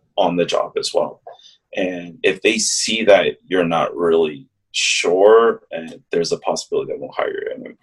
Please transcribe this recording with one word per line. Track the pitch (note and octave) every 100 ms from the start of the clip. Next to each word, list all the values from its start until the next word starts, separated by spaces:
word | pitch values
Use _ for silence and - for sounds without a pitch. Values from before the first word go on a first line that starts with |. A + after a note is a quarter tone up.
| _ -
on | F2 F2
the |
job | E2+ - - -
as | -
well. | G#2+ - - - - - _ _
And | - F#2 F2 F2 E2
if | G2+ F#2
they | G#2+ A2+
see | - - - A2
that | G#2 G2 D#2+ - -
you're | F#2
not | E2 E2 - -
really | E2+ E2 D#2 C#2+ C2+ _ _
sure, | - - - F2 F#2 G#2 A2+ A#2 - -
and | E2 E2 - _
there's | F2 E2
a | E2
possibility | - C#2+ - C#2+ C2
that | C2
won't | C#2
hire | - -
you | - - - - -